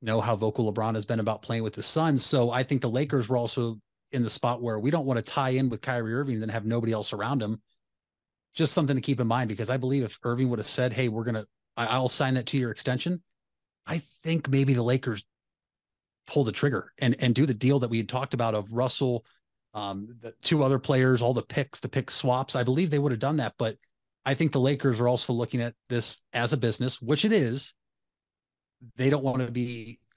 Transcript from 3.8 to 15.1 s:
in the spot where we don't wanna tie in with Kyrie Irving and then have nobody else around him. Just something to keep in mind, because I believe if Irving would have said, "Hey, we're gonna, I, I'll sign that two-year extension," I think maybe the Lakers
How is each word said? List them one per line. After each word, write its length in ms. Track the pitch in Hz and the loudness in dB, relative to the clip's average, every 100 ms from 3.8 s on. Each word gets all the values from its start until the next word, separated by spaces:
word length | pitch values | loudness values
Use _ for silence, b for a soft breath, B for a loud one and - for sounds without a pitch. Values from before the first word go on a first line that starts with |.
| - _ _ | -14 _ _
in 120 | 131 | -2
the 60 | 113 | 0
spot 320 | - 120 120 | 0 0 -2
where 180 | 120 110 | -2 -2
we 100 | 117 | 0
don't 160 | 165 135 | 0 2
wanna 160 | 120 | 0
tie 280 | 113 - 131 | 0 -2 0
in 200 | 131 131 | 2 0
with 120 | 113 | -2
Kyrie 340 | - 123 113 117 | -4 -4 -2 -2
Irving 200 | 143 113 | -2 -2
and 60 | |
then 80 | 110 | -4
have 160 | 110 107 | -4 -2
nobody 280 | 117 117 | 0 0
else 200 | 110 104 | -2 -2
around 300 | 104 110 139 | -2 0 0
him. 180 | 107 110 - _ _ _ _ _ _ _ _ - | -2 -4 -10 _ _ _ _ _ _ _ _ -2
Just 180 | 160 | 2
something 220 | - 143 131 | 2 2 0
to 60 | |
keep 180 | 123 127 | 0 0
in 80 | 117 | 0
mind, 220 | 120 120 | 0 0
because 200 | 104 110 | -4 -4
I 80 | 131 | -2
believe 260 | 127 139 | 0 -2
if 140 | 113 - | -2 -4
Irving 260 | 123 120 131 | -4 0 0
would 100 | 117 | 0
have 80 | 107 | 0
said, 260 | - 123 | 0 0
"Hey, 160 | 110 123 | 0 -2
we're 160 | 110 113 | -2 -4
gonna, 200 | 113 107 _ _ - | -4 -8 _ _ -6
I, 80 | 113 | -2
I'll 220 | 127 127 | 0 2
sign 240 | - 135 | 2 2
that 140 | 131 120 | 0 -2
two-year 240 | 139 123 | -2 -2
extension," 500 | 107 - 127 170 175 - _ _ _ _ _ - | -2 -2 -2 -2 -4 -8 _ _ _ _ _ -8
I 140 | 160 - - | -8 -8 -10
think 260 | 160 165 139 | -2 -2 2
maybe 240 | 135 139 | 2 4
the 80 | 127 | 4
Lakers 420 | 117 131 131 | 2 0 0